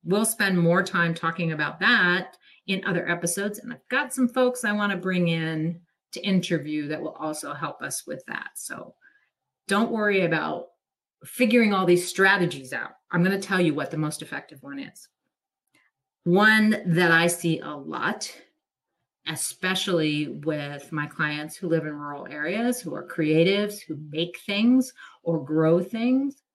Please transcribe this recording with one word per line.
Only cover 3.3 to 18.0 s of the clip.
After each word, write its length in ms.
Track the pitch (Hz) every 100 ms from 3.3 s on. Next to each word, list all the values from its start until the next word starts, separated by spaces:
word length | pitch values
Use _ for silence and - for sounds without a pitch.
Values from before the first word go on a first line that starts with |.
| 196 202 208
And 140 | -
I've 160 | - _
got 240 | 262 294
some 140 | - 247
folks 360 | 254 247 247
I 80 | 220
want 200 | 208 202
to 60 | 185
bring 300 | 185 180 170
in 520 | 165 160 160 160 170 _ _ _
to 120 | -
interview 640 | 202 190 180 165 147 151 147
that 140 | 156
will 140 | 160 -
also 340 | 156 151 143
help 300 | 143 147 -
us 240 | 143 - -
with 180 | 147 -
that. 220 | - -
So 400 | - - - - _ _ _ _ _ _ _ -
don't 220 | 202 233
worry 340 | 226 208 196
about 440 | 170 160 156 151 - _ _ _ _ _
figuring 500 | - - 240 240 220
all 100 | 196
these 240 | 175 175 180
strategies 640 | - 190 196 170 139 131
out. 200 | 123 117 - _
I'm 120 | 175
gonna 160 | 180 196
tell 220 | 196 185
you 140 | 170
what 160 | 147 170
the 80 | 156
most 240 | 156 -
effective 400 | 147 139 - 139
one 160 | 139 139
is. 300 | - - - _ _ _ _ _ _ _ _ _ _ _
One 600 | 175 185 214 220 214 214 180
that 240 | 165 175
I 160 | 165 170
see 320 | 170 170 160
a 120 | 147
lot, 640 | 147 - 147